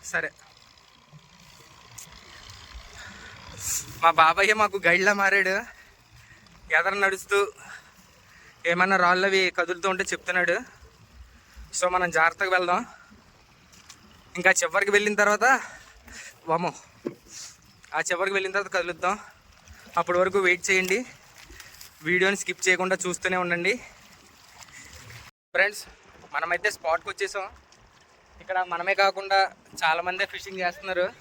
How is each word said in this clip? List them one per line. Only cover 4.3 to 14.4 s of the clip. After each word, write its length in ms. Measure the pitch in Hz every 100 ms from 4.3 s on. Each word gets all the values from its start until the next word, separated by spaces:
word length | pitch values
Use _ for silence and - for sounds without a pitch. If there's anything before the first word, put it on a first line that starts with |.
| 170 196 214
మాకు 220 | 208 196 170
గైడ్లా 280 | 175 190 202
మారాడు, 340 | 196 196 185 196 240 - - _ _ - - - - - - 160
ఎదర 160 | 175 196
నడుస్తూ 360 | 196 190 - 202 208 - - - - - - - - - - - 170
ఏమన్నా 240 | 170 185 196
రాళ్ళు 220 | 175 180 196
అవి 140 | 190 185 -
కదులుతూ 280 | 170 180 190
ఉంటే 120 | 185 190
చెప్తున్నాడు. 440 | 170 - 180 175 165 151 - - _ - - - - _ - - -
So, 60 | 180 180
మనం 120 | 180 165
జాగ్రత్తగా 360 | 165 170 196 185
వెళ్దాం. 240 | 180 180 233 - - - - _ _ _ _ - - - - - -
ఇంకా 120 | -